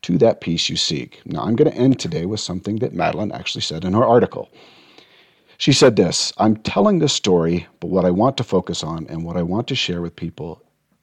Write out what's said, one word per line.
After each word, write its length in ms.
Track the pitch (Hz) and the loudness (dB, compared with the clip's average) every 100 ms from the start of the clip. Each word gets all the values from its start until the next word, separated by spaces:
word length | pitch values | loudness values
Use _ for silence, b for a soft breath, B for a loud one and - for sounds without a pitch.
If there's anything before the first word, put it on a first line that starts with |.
to 140 | - 87 | -2 4
that 200 | 113 - | 4 2
peace 300 | - 82 - | -2 -2 -2
you 80 | 80 | -4
seek. 420 | - 76 62 - - | -4 -4 -8 -16 -10
Now, 160 | - | -6
I'm 160 | 95 117 | -2 2
gonna 140 | 151 | 2
end 280 | - 127 123 | 4 2 2
today 260 | - 78 90 | -2 -6 -4
with 140 | - | -6
something 380 | - 92 101 107 | -6 -8 -6 -4
that 160 | - | -4
Madeline 400 | 90 80 78 104 | -2 -2 -2 -6
actually 300 | - - - | -6 -8 -8
said 200 | - 80 | -8 -6
in 80 | 92 | 0
her 140 | 104 120 | 2 6
article. 420 | 120 98 - - b b b b b b b b b b b | 4 4 -4 -14 b b b b b b b b b b b
She 160 | - | 2
said 240 | 131 139 107 | 6 6 6
this, 340 | 87 - - - | 2 0 -4 0
"I'm 180 | 107 110 | 2 2
telling 440 | - - 208 185 | -2 2 2 4
this 120 | 147 | 0
story, 560 | - 107 90 82 87 - - | 0 2 2 2 -2 -4 -12
but 80 | 85 | -2
what 160 | 92 90 | 0 2
I 60 | |
want 260 | 87 123 135 | 2 2 0
to 60 | 123 | -2
focus 400 | 95 - 85 78 | -2 -2 -6 -6
on 200 | 82 78 | -8 -8
and 180 | 80 85 | -10 -6
what 100 | 87 | -4
I 80 | |
want 240 | 85 98 127 | -2 -2 -2
to 80 | 127 | -4
share 260 | - 87 | -4 -4
with 140 | 85 - | -6 -8
people 460 | 82 - 82 80 _ _ _ _ | -12 -10 -12 -14 _ _ _ _